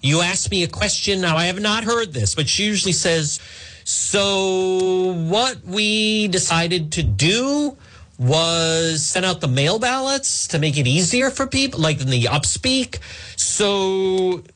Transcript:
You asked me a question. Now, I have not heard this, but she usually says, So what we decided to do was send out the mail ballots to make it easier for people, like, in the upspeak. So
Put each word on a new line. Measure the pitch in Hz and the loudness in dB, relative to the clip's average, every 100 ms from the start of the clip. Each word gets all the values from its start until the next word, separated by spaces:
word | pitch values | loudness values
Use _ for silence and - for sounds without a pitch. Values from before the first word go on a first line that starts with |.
You | 135 156 | 2 2
asked | 175 185 - | 2 0 -2
me | 196 | -2
a | 170 | -2
question. | - 208 - - 196 | -2 -2 -2 0 0
Now, | 180 160 | 0 0
I | 175 | 0
have | 185 | -2
not | 208 214 | -2 -2
heard | 220 233 226 | 0 0 -2
this, | 139 101 | -2 -2
but | - 156 | -2 -2
she | - | 0
usually | 208 208 190 | 0 0 0
says, | 170 185 165 151 - - - - - | 0 2 0 0 -6 -10 -20 -20 -16
So | - - - 208 202 196 190 185 185 185 185 185 185 | -4 -2 0 0 2 2 0 0 2 2 2 2 0
what | 175 165 202 254 254 | 0 0 2 0 -2
we | - 190 208 214 214 214 208 | -6 -2 0 2 2 2 0
decided | 180 - 165 170 180 156 | 0 0 0 0 0 -2
to | 165 | -2
do | 139 101 151 214 262 285 294 - - - - _ | 0 2 2 2 2 0 0 -4 -20 -20 -20 _
was | 123 156 165 165 165 160 165 160 | 2 4 2 2 2 2 0 0
send | 156 185 185 | -2 0 0
out | 180 | 0
the | 156 | 0
mail | 127 143 214 | 2 2 2
ballots | 240 262 269 277 269 - - | 0 0 0 -2 -2 -4 -2
to | 165 | 0
make | 156 143 | 0 0
it | 127 | 2
easier | 143 175 240 262 | 2 2 2 2
for | 262 262 | 0 -2
people, | 262 269 262 | 0 -2 0
like, | 156 151 | 0 0
in | 131 | 0
the | 127 | 0
upspeak. | 117 147 - - 262 262 254 - - - - - | 2 0 0 -2 0 0 0 -6 -12 -16 -16 -4
So | - - 208 202 190 190 190 190 185 180 - | -2 0 0 2 0 0 0 2 0 -2 -6